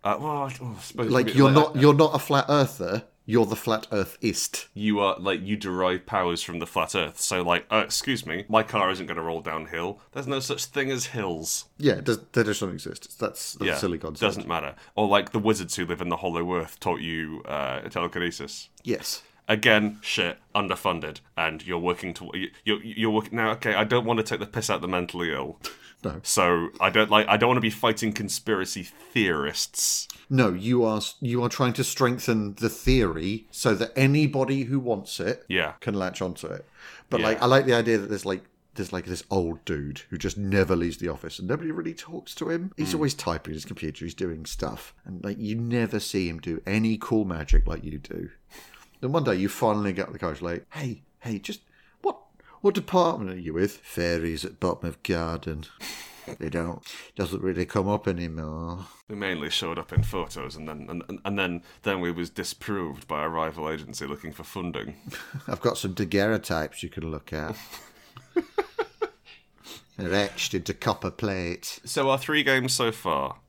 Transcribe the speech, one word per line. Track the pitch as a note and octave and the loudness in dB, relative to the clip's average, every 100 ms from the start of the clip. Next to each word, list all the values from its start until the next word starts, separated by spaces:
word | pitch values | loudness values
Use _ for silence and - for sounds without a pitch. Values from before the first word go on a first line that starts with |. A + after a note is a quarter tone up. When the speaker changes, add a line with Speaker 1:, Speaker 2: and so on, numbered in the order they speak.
Speaker 1:
uh, | G2+ G#2 | 0 -2
well, | D3+ | -2
I, | D3 C#3 B2+ | -2 -4 -6
oh, | B2+ G#2 | -10 -10
I | |
suppose | - - A2+ | -10 -2 4
Speaker 2:
Like, | B2+ A2+ | 4 6
Speaker 1:
maybe, | B2+ | 8
Speaker 2:
you're | C3+ | 10
Speaker 1:
like, | C#3+ | 10
Speaker 2:
not, | D3+ C3+ | 8 8
Speaker 1:
uh, | |
Speaker 2:
you're | D3 C#3+ | 10 10
not | D#3 D3 | 8 6
a | |
flat | - C#3 - | 4 2 6
earther. | C#3+ C3 - F2 G#2+ - _ - | 4 4 0 -2 -2 -4 _ 2
You're | A#2 G#2 | 4 4
the | A2 | 2
flat | - A2 - | 0 -2 0
earthist. | G#2+ F#2+ - A2+ F2 - - - | -2 -2 0 -2 0 -4 -6 -10
Speaker 1:
You | G2+ G#2+ G#2 | -2 2 4
are, | G2 - | 4 2
like, | F#2+ F2+ | 0 -2
you | F#2 G#2 | -2 -4
derive | G2+ F2+ F#2 F#2 - | -2 0 2 0 0
powers | G2+ F2+ E2+ | 0 2 0
from | - E2+ | -4 -6
the | E2 | -4
flat | F#2+ D#2 | -2 0
earth. | G2 D#2 - | 0 -2 -2
So, | - F#2 | -2 0
like, | F2 F2 - | 2 0 2
uh, | A2 - | 0 2
excuse | - - B2 - | -2 -2 -4 -4
me, | E2+ G#2 | -6 2
my | A2 | 2
car | G#2+ A2 F#2 | 2 2 2
isn't | F#2+ F2 | 0 -4
gonna | E2 | -4
roll | E2 E2 | -4 -4
downhill. | D#2+ D#2+ D#2+ E2 F2+ G#2 _ | -4 -6 -6 -6 -6 -6 _
There's | C3+ C3 | -10 -6
no | C3+ | -4
such | C3 C#3 - | -4 -6 -4
thing | C#3+ C3+ | -2 -2
as | B2+ B2 | -2 -4
hills. | B2 F#2+ D#2+ E2 - - - | -4 -2 -2 -4 -6 -6 0
Speaker 2:
Yeah, | C#3+ G2+ | 2 2
does, | - A2 - | 0 -2 0
they | - | 2
just | G#2+ G2+ | 2 0
don't | G2 | -4
exist. | F2+ - - - - | -6 -10 -12 -16 -8
That's, | A2 - - | -8 -6 -10
that's | - - | -4 -2
Speaker 1:
Yeah, | D3 | 0
Speaker 2:
a | |
silly | G2+ E2 | 0 -2
concept. | E2 D2 | -6 0
Speaker 1:
doesn't | G#2+ F#2 - | 0 0 -4
matter. | E2+ C#2+ - - - | -4 -4 -12 -6 0
Or, | G#2 | 6
like, | G2+ G2 | 4 4
the | A2+ | 2
wizards | G#2 A2 F2 - | 4 2 0 -4
who | E2+ | -2
live | E2+ | -2
in | F2 | -2
the | E2+ | -2
hollow | F#2 E2+ F2 F2+ | -2 -2 0 -2
earth | D#2+ - | -2 -4
taught | F#2 E2+ | -2 -2
you, | E2 D#2+ D#2 D#2 - | -2 -4 -4 -8 -6
uh, | D2 C2+ C2+ - | -4 -2 -4 -6
telekinesis. | - E2+ F2+ F2 - C#2+ - - _ | -4 -4 -2 -2 -4 -10 -12 -16 _
Speaker 2:
Yes. | - G#2+ - - - _ - | -4 -4 -4 -8 -12 _ 0
Speaker 1:
Again, | A2 A#2+ G#2+ G#2 G#2+ | 4 6 6 4 -2
shit, | - - F2 - _ | -4 0 -2 -4 _
underfunded, | G#2 G2 F#2 G2 E2 D#2 D2+ _ - | -2 -2 0 0 0 -4 -10 _ -2
and | D#2+ D#2+ E2+ | -2 -2 -4
you're | F2 | -2
working | F2 F2 F#2 E2 | 0 -2 -4 -8
to, | F2+ | -8
you, | F#2+ F#2 - - | -8 -8 -4 -2
you're, | G#2 | -2
you're | A2 G#2+ A2 | -4 -2 2
working, | G#2+ G#2+ A#2 | 2 0 -2
now, | A2 | 0
okay, | G#2+ A2+ | 0 0
I | G2 G#2+ | 2 4
don't | B2 A2+ | 2 2
wanna | A2+ | 0
take | G#2+ A2+ | 0 -4
the | G#2 | -4
piss | A#2+ G#2+ | -4 0
out | F2+ | -2
the | F2 | 0
mentally | F#2 F2 F2+ E2+ | -2 -2 -4 -2
ill. | C#2 C#2 - - - - - | -2 -6 -10 -14 -14 -20 -10
Speaker 2:
No. | F#2+ D2+ | -8 -6
Speaker 1:
So, | - - F2+ F2 E2+ - | 0 4 6 4 2 2
I | F#2 | 4
don't, | A2 G#2 | 6 6
like, | G#2 A2 | 6 6
I | G#2 | 4
don't | A#2 | 6
wanna | B2 | 4
be | A2+ | 2
fighting | G#2 A#2+ A2 A2 | 2 0 2 -2
conspiracy | G#2+ G2+ - - G2+ F#2 G2 | -2 -4 -4 0 0 0 -6
theorists. | F2 - - B2 G2 D#2 C#2+ - - - - - - - - | -10 -16 -4 2 4 2 0 -2 -4 -2 0 0 -4 -16 0
Speaker 2:
No, | C3 A2 | 4 4
you | F2+ G#2+ B2 | 2 2 4
are | A2+ G#2+ | 4 2
s-, | - - | -2 -6
you | B2+ B2 | -2 0
are | A#2+ | 0
trying | - B2 | 2 0
to | A#2 | 2
strengthen | B2+ - B2+ A#2+ - A2 G#2 G2+ | -4 2 2 2 0 0 0 -2
the | A2+ | -2
theory | - - C3 G2 D#2+ F2+ A2 - | 0 2 4 2 0 -4 -4 -8
so | - B2+ G2 | -2 2 2
that | - - | 0 2
anybody | C3+ D3 D3 C#3 B2+ C#3 | 4 6 4 2 0 0
who | A#2+ C3+ | 0 -2
wants | B2 G#2 G2 - | 0 -2 -4 -4
it | F#2 B2+ - | -4 -4 -2
Speaker 1:
Yeah. | F#2 D#2 - | 0 0 -2
Speaker 2:
can | - | -4
latch | G2+ F#2 - | -2 -2 -2
onto | F#2 E2+ - | -6 -4 -10
it. | - - - - - _ | -10 -14 -20 -20 -20 _
But, | B2 | 0
Speaker 1:
Yeah. | A2 | 2
Speaker 2:
like, | A2 | 2
I | A#2+ | 6
like | C3+ C3 | 6 6
the | |
idea | A#2 A2+ A2 | 4 4 2
that | G2+ | 2
there's, | G2+ G2 | -4 -2
like, | F#2+ - _ _ - | -4 -6 _ _ -8
there's, | F#2 | -4
like, | F2+ F2 | -4 -4
this | F2 - | -8 0
old | G2 E2+ E2 - | 0 0 -4 -4
dude | D2+ C#2+ C#2+ - | -4 -4 -10 -10
who | F2 | -6
just | G2 G2+ | -4 -4
never | G2 G2 F#2 F2+ | 2 4 6 4
leaves | E2+ E2 | 2 -2
the | F2 | -6
office | C#2+ D#2+ - | -6 -10 -8
and | F2+ | -4
nobody | D3+ E3 | -4 -4
really | D#3 E3 | -4 -6
talks | D#3+ - E3 - - | -8 -12 -14 -14 -8
to | D#3+ | -4
him. | E3+ F#3 - | -4 -6 -4
He's | D3+ | -2
Speaker 1:
Mm. | E3 | 0
Speaker 2:
always | D3 | 0
typing | - - D#2+ D#2 | 0 -4 -4 -6
his | D#2 - | -8 -10
computer, | - D#2+ - E2 | -6 -6 -6 -10
he's | - | -4
doing | F#2 D#2+ D#2 | -6 -4 -8
stuff. | - D2+ A1 - _ - | -6 -6 -6 -14 _ -14
And, | F2+ | -10
like, | G2 G2+ | -8 -6
you | G#2+ A2+ | -4 -4
never | A#2 A#2+ A2 G#2+ | 0 0 0 -2
see | - G2 F2 | -2 -2 -2
him | E2 | -4
do | E2+ D#2+ - | -4 -6 0
any | G#2+ A2+ G#2+ | 2 2 0
cool | - A2 G2 | 2 2 2
magic | E2 D2+ - - | -2 6 6 6
like | D#2+ | -2
you | D#2 D2+ | -6 -8
do. | - - - - _ - - - - _ | -8 -10 -10 -14 _ -20 -20 -20 -20 _
Then | B2+ | 0
one | D#3+ B2+ | 2 2
day | F#2 | 2
you | G2 | 0
finally | - A#2 G#2 G2+ | 2 2 2 0
get | F2+ - | -2 -6
the | - | -4
courage, | F2 D2 | -6 -4
like, | F2 F2 - | -6 -6 -8
"Hey, | D#3 C3+ G#2 _ _ | -8 -8 -8 _ _
hey, | B2 G#2 | -6 -6
just | - - _ _ _ _ | -6 -12 _ _ _ _
what, | G4+ - _ _ - - | -4 -4 _ _ -20 0
what | G3+ | 2
department | G3 - F#3 E3+ - F#2+ | 2 2 4 4 0 -6
are | F#2 | -6
you | E2 | -4
with?" | D#2+ G2+ - | 0 0 -2
"Fairies | - - F2 E2+ E2 D#2+ F2+ | -10 -2 0 0 0 -4 -8
at | - | -2
bottom | F2+ E2 F2 | -2 0 -4
of | - | -6
garden. | - F2 E2 E2 - D#2 D#2 - - - - - - - | -2 0 0 -4 -6 -8 -10 -14 -14 -12 -16 -18 -16 -8
They | D#2+ | -4
don't, | E2+ E2+ - - - - | -2 -4 -6 -12 -18 -16
doesn't | - F2+ F#2+ | -6 -4 -2
really | F#2 E2+ F2+ | -2 -2 -2
come | G#2+ F#2+ | 0 0
up | G#2 - | 0 0
anymore." | F2 E2+ D#2+ D#2 D#2+ E2+ F2 F2+ - - | -2 -6 -6 -8 -8 -8 -8 -12 -20 -14
Speaker 1:
We | G#2 | -6
mainly | G2 E2+ D2+ | -4 -4 -4
showed | - F2 E2+ | -4 -4 -6
up | E2 | -2
in | F2 | 0
photos | G#2+ G2 D#2 - C2+ D#2 | 0 -2 -6 -8 -10 -10
and | D#2 | -12
then, | D2+ - | -12 -10
and, | E2+ - | -10 -10
and, | F#2+ G2 | -8 -4
and | G2+ | -2
then, | F#2 F2 - - | -2 -2 -10 -6
then | G#2+ F#2+ | -2 0
we | F2 | -2
was | E2+ E2+ | -2 -6
disproved | - F2+ - - G2+ E2+ C#2+ - | -6 -8 -8 -6 -4 -4 -8 -4
by | D2+ D#2 | -2 0
a | |
rival | E2 D#2+ D#2 D#2 | 0 -2 -4 -6
agency | D#2 D2+ - C#2 | -6 -8 -10 -8
looking | C#2+ D#2+ | -8 -10
for | C#2+ D#2 | -12 -12
funding. | G2 F2 C#2+ G#1 - - - | -6 -6 -6 -8 -12 -14 -14
Speaker 2:
<laughs> | - C#3 - | -12 -12 -8
"I've | G#2 | 0
got | A#2+ - | 0 0
some | G2+ | -4
daguerreotypes | F#2 F#2+ G2 G#2 G#2+ - E2+ D#2 - | -4 0 2 2 0 -2 -2 -2 -8
you | E2+ | -12
can | - D#2+ | -8 -8
look | D2+ - | -8 -8
at." | D#2 D#2 - - - - - - - - F4 | -8 -8 -10 -14 -18 -20 -20 -20 -20 -6 -6
<laughs> | - - G#4 - - _ - _ - - _ _ - - _ - | -4 -6 -6 -6 -8 _ -8 _ -20 -20 _ _ -20 -20 _ -8
They're | F2+ | 0
etched | G2 G2+ - - | 0 0 -4 -4
into | F#2+ E2 | -2 -4
copper | E2+ - - G2 | -2 -2 -2 -4
plate. | - G#2+ F#2+ F2 F2+ - - B2+ | -4 -4 -2 -4 -6 -10 -12 -6
Speaker 1:
So | - C3+ | 0 2
our | C3+ | 2
three | C3 D3+ | 2 2
games | C#3 C3 B2+ | 4 4 2
so | - A#2 | 2 0
far | G#2+ F#2 C#2+ C#2 - | 0 -2 0 -2 -8